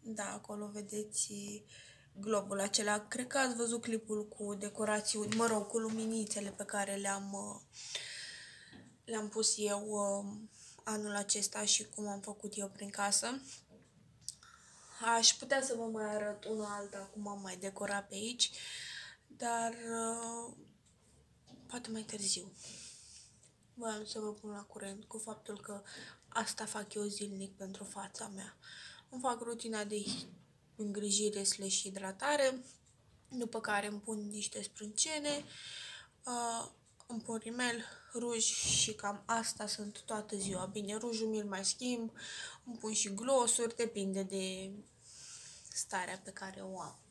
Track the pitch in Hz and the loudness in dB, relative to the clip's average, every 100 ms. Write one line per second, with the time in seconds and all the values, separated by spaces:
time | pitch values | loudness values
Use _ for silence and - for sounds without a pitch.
0 | 226 214 196 208 - 208 208 208 202 208 | -6 -4 -2 -4 -6 -6 -4 -6 -4 -4
1 | 214 - - 208 202 208 - - - - | -2 0 0 -2 -6 -8 -12 -20 -20 -20
2 | - - 202 214 196 196 202 214 208 208 | -20 -6 4 4 4 2 4 4 6 4
3 | 208 247 247 277 262 233 233 233 233 220 | 2 -4 2 6 6 4 2 2 2 0
4 | 220 214 208 - 202 202 208 202 214 214 | 2 -2 -2 -4 -4 -2 -4 0 4 4
5 | 208 214 208 220 233 220 202 233 220 220 | 4 2 4 6 6 6 4 2 2 2
6 | 220 226 208 - 202 - 196 208 196 196 | 2 0 0 0 -2 -4 -2 2 2 2
7 | 196 196 196 196 208 208 - - - - | 2 0 0 -4 -4 -6 -12 -14 -6 -6
8 | - - - - - - - - - - | -6 -8 -10 -10 -14 -16 -16 -18 -18 -20
9 | - 220 208 214 220 - 208 202 214 208 | -4 -2 0 4 4 4 2 2 0 0
10 | 202 202 202 208 220 - - - - 214 | 2 0 -2 -8 -12 -16 -18 -10 -4 -2
11 | 208 202 202 208 202 214 208 - 214 - | 0 -2 2 2 2 0 4 4 4 -6
12 | 208 202 196 202 208 208 196 - 202 202 | -4 -4 -8 -8 -6 -4 -6 -6 -8 0
13 | 202 202 233 269 - - - - - - | 4 4 4 -2 -6 -16 -16 -20 -20 -20
14 | - - - - - - - - - - | -20 -14 -12 -12 -16 -20 -20 -20 -18 -2
15 | 226 233 226 - 247 269 269 226 226 220 | 4 8 8 8 4 4 4 0 0 -2
16 | 214 214 208 208 - 220 208 202 202 196 | 0 0 -2 -4 -4 -2 -2 -4 -6 -8
17 | 196 208 208 202 190 185 190 196 202 202 | -8 -6 -6 -6 -6 -6 -6 -2 0 0
18 | 196 196 220 247 - - - - - - | -2 -4 -4 2 2 2 -8 -6 -8 -8
19 | - - _ - 240 233 233 233 233 226 | -10 -16 _ -4 0 2 2 -2 -2 0
20 | 226 233 233 233 240 - - - - - | 0 0 -4 -4 -8 -12 -18 -20 -20 -20
21 | - - - - - - - 247 233 220 | -20 -20 -20 -20 -20 -20 -10 -8 -4 -4
22 | 214 214 196 180 190 - - - - - | -4 0 2 2 -2 -14 -14 -12 -14 -16
23 | - - - - - _ - - 226 214 | -18 -20 -20 -20 -20 _ -20 -6 -2 -2
24 | 214 226 214 208 214 202 202 208 196 196 | -4 -4 -4 -4 -8 -8 -10 -8 -8 -8
25 | 214 220 226 214 - 202 - 202 - - | -10 -8 -6 -8 -8 -8 -6 -8 -8 -12
26 | - - - - 220 - 214 214 202 214 | -14 -16 -2 0 0 -2 -2 -4 -4 -2
27 | 208 202 202 190 196 - 190 196 196 202 | 0 0 -4 -4 -8 -8 -8 -8 -8 -8
28 | 196 - 214 196 190 - - - - - | -8 -8 -8 -8 -12 -14 -16 -14 -14 -16
29 | - 254 254 233 233 233 233 220 208 208 | -10 0 2 2 0 -4 0 0 2 0
30 | 208 - - - - - _ - 208 202 | 0 -2 -4 -14 -20 -20 _ -4 -2 0
31 | 208 202 208 208 202 - 196 196 202 196 | 4 6 6 4 2 2 2 2 0 -4
32 | 190 190 277 294 269 262 - - - _ | -4 0 4 6 6 4 -8 -20 -20 _
33 | - - - 254 233 220 220 208 208 208 | -20 -20 -8 -2 0 0 4 2 2 -4
34 | 208 220 208 208 208 214 196 - 214 214 | -2 -2 -2 -2 -4 -4 -8 -8 -6 2
35 | 320 311 294 294 - - - - - - | 2 4 2 0 -2 -12 -12 -10 -10 -12
36 | - _ - 240 240 233 226 - _ _ | -16 _ -2 0 2 0 -4 -12 _ _
37 | - 233 220 226 226 240 247 226 - - | -8 -6 -2 -2 -2 2 2 2 -4 -12
38 | - 240 240 233 220 - - - - 214 | -8 -2 0 4 4 4 4 4 4 2
39 | 202 202 - 226 226 - 214 208 208 - | -2 -2 2 2 2 -2 -2 -2 -4 -6
40 | - 214 208 202 190 185 185 208 202 214 | -4 -4 -2 -2 0 0 -2 -2 -2 -2
41 | 240 220 220 220 202 196 196 - 247 240 | 0 2 2 2 0 0 0 2 2 2
42 | 226 - - - - - - 226 220 214 | 0 -6 -10 -8 -8 -10 -10 -4 0 2
43 | 202 196 240 269 240 240 233 233 226 208 | 2 0 6 6 8 6 2 2 0 2
44 | 196 190 190 196 190 185 190 202 - - | 0 0 0 0 0 -2 -6 -10 -14 -20
45 | - - - - - - - - - 196 | -20 -16 -14 -14 -14 -16 -8 -4 -2 0
46 | 180 190 196 190 190 190 190 185 156 - | -2 -4 -8 -8 -8 -8 -8 -6 -8 -10
47 | - | -20